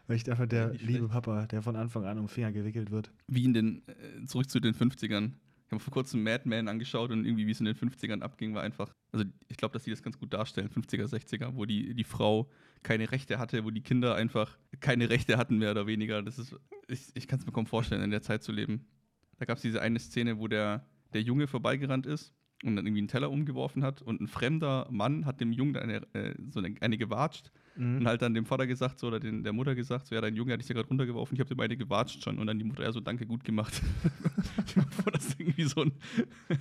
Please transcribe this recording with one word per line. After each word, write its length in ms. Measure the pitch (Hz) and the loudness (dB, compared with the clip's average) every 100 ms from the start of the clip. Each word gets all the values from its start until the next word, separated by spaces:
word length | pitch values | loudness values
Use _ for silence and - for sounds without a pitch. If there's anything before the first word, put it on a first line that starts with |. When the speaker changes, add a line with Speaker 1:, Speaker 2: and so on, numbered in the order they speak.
| - | -2
Speaker 1:
Weil 100 | 117 | -2
ich 120 | 117 | 0
einfach 160 | 120 120 | 0 2
der 220 | 117 113 | 2 0
Speaker 2:
Nicht 100 | 123 | 0
Speaker 1:
liebe 180 | 113 123 | 0 0
Speaker 2:
schlecht. 120 | 113 | 2
Speaker 1:
Papa, 340 | 120 117 107 107 | 0 0 -2 0
der 140 | 107 | -2
von 160 | 110 110 | -2 -2
Anfang 300 | 117 117 98 | -2 -4 -4
an 120 | 107 | -2
um 60 | |
den 40 | 104 | -4
Finger 220 | - 113 | -2 -2
gewickelt 380 | 104 104 113 104 | 0 -2 -2 -2
wird. 220 | 107 107 - - | -2 -4 -10 -2
Speaker 2:
Wie 160 | 123 | 4
in 80 | 127 | 6
den, 300 | 113 110 - - | 6 4 0 -8
äh, 380 | - 110 - | -18 -16 -12
zurück 240 | - 123 131 | -4 0 2
zu 120 | 131 | 4
den 120 | 117 | 4
fünfzigern. 640 | 110 123 - 113 104 107 - _ _ _ | 4 4 2 -2 0 -2 -4 _ _ _
Ich 60 | |
habe 100 | 202 | -6
vor 100 | - | -2
kurzem 300 | - - 123 | -2 0 2
Mad 260 | 110 120 120 | 2 0 0
Men 200 | 113 110 | 0 0
angeschaut 420 | 110 127 117 117 | -2 -2 -2 0
und 160 | 110 110 | 2 2
irgendwie, 200 | 113 107 | 2 2
wie 40 | |
es 100 | 110 | 2
in 60 | 110 | 0
den 80 | |
fünfzigern 480 | - 120 - 110 104 | 0 -2 -2 -4 -4
abging, 320 | - - 110 | -6 -6 -4
war 80 | 107 | -2
einfach, 320 | 78 - 107 - _ | -4 -4 -8 -10 _
also 140 | 110 101 - - | 0 0 -4 -16
ich 100 | - | -4
glaub, 140 | 110 | -4
dass 120 | 110 | -2
die 60 | - | -6
das 120 | 107 | -8
ganz 160 | 113 - | -8 -10
gut 140 | 104 | -4
darstellen, 380 | 98 110 - 101 | -2 -2 -4 -2
fünfziger, 360 | - - - 104 | -2 -2 -2 -2
sechziger, 480 | 110 - 110 123 | -4 -4 -6 -4
wo 120 | 131 104 | -4 -2
die, 280 | 104 - | 0 0
die 100 | 120 | -2
Frau 460 | 110 - 107 107 123 - - _ | -4 2 4 4 2 -6 -20 _
keine 300 | - 113 110 | -2 0 0
Rechte 260 | 131 - 110 | -2 -2 -4
hatte, 240 | 120 120 | -2 -2
wo 60 | 110 | -2
die 120 | 110 | -4
Kinder 320 | - 127 120 | 2 4 4
einfach 420 | 98 113 117 107 - _ - | 4 2 2 0 -4 _ -4
keine 300 | - 120 117 | 2 4 4
Rechte 260 | 120 - 117 | 4 4 4
hatten, 220 | 117 107 | 4 4
mehr 140 | 107 | 4
oder 140 | 104 101 | 2 0
weniger. 360 | 110 107 107 | 0 0 -2
Das 160 | 104 - | -4 -8
ist, 180 | 123 - _ - - | -12 -14 _ -16 -10
ich, 200 | 131 - | -10 -8
ich 140 | - - | -12 -4
kann's 160 | 131 | -4
mir 80 | - | -2
kaum 140 | 117 110 | -2 0
vorstellen, 360 | 113 113 104 | 0 0 0
in 80 | 101 | 0
der 120 | 104 | 0
Zeit 200 | - 110 | 0 -2
zu 100 | - | -2
leben. 340 | 107 107 107 - _ _ _ _ - | -4 -2 -4 -6 _ _ _ _ -8
Da 60 | |
gab's 160 | - 117 | -4 -2
diese 200 | 117 110 | 0 0
eine 160 | 113 117 | 2 0
Szene, 400 | - 120 117 107 | -2 0 0 0
wo 100 | 110 | 0
der, 380 | 107 104 104 - _ _ | 0 0 -2 -6 _ _
der 80 | 107 | -2
Junge 240 | 117 131 143 | 2 2 2
vorbeigerannt 600 | 127 110 135 139 131 131 | 0 0 0 0 0 -2
ist 260 | 151 - _ _ - | -4 -8 _ _ -6
und 140 | - 104 | -2 0
dann 100 | 98 | 2
irgendwie 140 | 104 | 0
einen 80 | 104 | 0
Teller 220 | 127 143 | 0 0
umgeworfen 540 | 139 143 127 135 135 | 0 -2 -2 -2 0
hat 160 | 135 139 | -2 -2
und 200 | 117 113 | -4 -4
ein 60 | 104 | -4
fremder 600 | - 120 160 151 131 127 | 0 2 2 2 0 0
Mann 360 | 113 110 156 147 | 0 0 0 -2
hat 140 | 131 | 0
dem 120 | 117 | 0
Jungen 240 | 117 143 135 | 2 2 2
eine, 200 | 113 107 - | -2 -4 -4
äh, 200 | - 107 - 117 | -6 -4 -6 -6
so 100 | 127 | -4
eine, 140 | 92 107 | -4 0
eine 160 | 110 107 | 0 2
gewatscht 560 | 110 110 156 - - _ _ - | 0 0 0 -2 -18 _ _ -4
Speaker 1:
Mhm. 200 | 123 127 | 0 4
Speaker 2:
und 80 | 120 | 4
halt 160 | 117 | 4
dann 120 | 120 | 4
dem 120 | 113 113 | 2 2
Vater 220 | 131 127 | 0 0
gesagt, 320 | 127 127 - | 0 -2 -2
so, 80 | 120 | -2
oder 100 | 113 | -2
den, 240 | 110 107 | -2 -2
der 100 | 107 | 0
Mutter 220 | 107 139 | 0 2
gesagt, 320 | 127 120 123 - | 0 0 -4 -2
so, 80 | |
"Ja, 60 | 110 | 0
dein 160 | 110 110 | 0 0
Junge 160 | 123 | 0
hat 80 | 117 | -2
dich 80 | - | -2
ja 80 | 120 | -2
grad 120 | 110 | 2
runtergeworfen, 460 | 131 123 117 123 | 2 2 -2 -2
ich 60 | 131 | 0
hab 80 | 135 | 0
dir 80 | 131 | 0
meine 200 | 110 117 | 0 -2
gewatscht 460 | 110 101 117 - | 2 2 2 -2
schon." 160 | - 101 | -4 -2
Und 80 | 107 | 0
dann 100 | 107 | 0
die 80 | |
Mutter, 200 | 110 - | -2 -2
"Ja, 80 | 110 | -2
so, 80 | 117 | -2
danke, 260 | - 120 110 | -4 -4 -4
gut 160 | 117 | -4
gemacht." 400 | - 107 110 - - - 160 - - | 0 0 0 0 0 2 0 0 -2
<laughs> 460 | - - - - - | 0 -2 -2 0 2
Bevor 340 | 139 - 208 | 2 2 0
das 240 | 147 - - | 0 -2 -2
irgendwie 280 | 170 143 | 0 2
so 180 | 151 - | 2 2
ein, 80 | 160 135 - 233 - - - 151 | 2 0 -2 -2 -2 -4 -2 -2